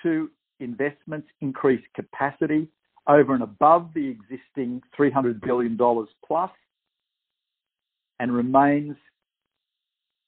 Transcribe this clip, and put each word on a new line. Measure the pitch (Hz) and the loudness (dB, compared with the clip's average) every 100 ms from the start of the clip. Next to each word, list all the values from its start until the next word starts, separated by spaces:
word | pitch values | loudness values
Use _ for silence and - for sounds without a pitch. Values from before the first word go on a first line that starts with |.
two | 170 160 151 _ _ _ | -4 -2 -4 _ _ _
investments | 123 113 143 143 - 151 151 _ | -12 -6 -6 -6 -12 -12 -14 _
increase | 139 131 143 117 - - | -8 -2 0 0 -2 -14
capacity | - - 139 - 156 156 160 _ _ _ - | -14 -6 -6 -4 -2 -2 -4 _ _ _ 4
over | 147 131 131 | 4 4 0
and | |
above | 110 104 147 170 170 160 | -4 2 4 4 2 -6
the | 139 | -6
existing | 113 101 127 - - 123 123 - - | -8 -14 -18 -12 -8 -8 -8 -10 0
three | 143 | 0
hundred | 135 127 113 | 2 0 -2
billion | 123 123 120 113 | -2 -2 -2 0
dollars | 120 117 107 _ - | 2 0 -4 _ -6
plus | 156 185 - _ _ _ _ _ _ _ _ _ _ _ _ _ _ _ - | -4 -4 -10 _ _ _ _ _ _ _ _ _ _ _ _ _ _ _ -8
and | 123 | -4
remains | 120 123 135 143 147 147 143 _ _ _ _ _ _ _ _ _ _ _ _ | -2 2 4 4 2 -2 -12 _ _ _ _ _ _ _ _ _ _ _ _